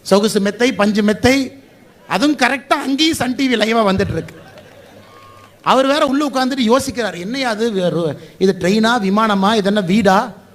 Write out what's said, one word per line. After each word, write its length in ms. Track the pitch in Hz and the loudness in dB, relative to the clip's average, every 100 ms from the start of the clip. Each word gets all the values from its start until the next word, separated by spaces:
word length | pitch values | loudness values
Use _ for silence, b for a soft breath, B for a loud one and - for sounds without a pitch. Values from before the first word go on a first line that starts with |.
சொகுசு 380 | - 196 214 214 | 2 2 2 0
மெத்தை, 340 | 196 208 247 | -2 -2 -2
பஞ்சு 300 | 196 202 208 | 0 0 2
மெத்தை, 600 | 208 214 240 269 254 - - - - - - | 0 2 2 2 -2 -12 -20 -20 -20 -20 -6
அதுவும் 300 | 185 285 302 | 0 0 0
கரெக்டா 360 | 247 269 - | 0 -2 -2
அங்கேயும் 420 | 311 262 269 320 311 | -2 0 0 0 0
சன் 200 | 247 240 | -4 -2
டி 200 | 269 233 | 0 0
வி 20 | |
லைவா 220 | 214 233 | 0 2
வந்துட்டு 320 | 208 190 180 | 2 0 -2
இருக்கு. 260 | 160 165 - - - - - - - - - - - - - | -4 -8 -18 -20 -20 -20 -20 -20 -20 -20 -20 -20 -20 -20 -6
அவர் 260 | - 240 269 | 0 2 2
வேற 180 | 294 285 | 0 0
உள்ள 240 | 262 302 | 0 -2
உட்கார்ந்துட்டு 460 | 262 254 277 214 254 | -2 -2 0 2 2
யோசிக்கிறார், 440 | - 240 214 175 | 0 -6 -6 -6
"என்னையா 300 | 180 269 254 | -8 -6 -4
அது, 220 | 208 233 | -2 -2
வேறு 480 | 196 180 160 165 131 B B | 0 -2 -2 -4 -6 B B
இது 180 | 190 190 | 0 2
ட்ரெயினா, 320 | 170 214 226 247 | 0 2 2 0
விமானமா, 560 | 196 202 220 196 196 226 | 0 0 2 2 2 2
இது 100 | 196 | 0
என்ன 160 | 208 | -2
வீடா? 500 | 175 208 202 190 240 - - | 2 2 4 2 0 -12 -20